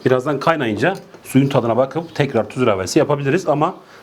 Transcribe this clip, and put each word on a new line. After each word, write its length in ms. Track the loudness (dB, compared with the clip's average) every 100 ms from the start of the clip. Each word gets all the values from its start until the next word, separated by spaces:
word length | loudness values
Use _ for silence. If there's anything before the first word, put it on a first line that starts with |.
Birazdan 360 | 0 0 0 -2
kaynayınca 560 | 0 0 0 0 -2 -2 -10 -20
suyun 240 | 0 2 2
tadına 280 | 2 2 0
bakıp 380 | 0 -2 -8
tekrar 340 | -4 -2 0 -2
tuz 140 | 0
ilavesi 360 | 0 0 0 0
yapabiliriz 500 | 2 0 0 -2 0
ama 260 | 0 0 -4 -18 -20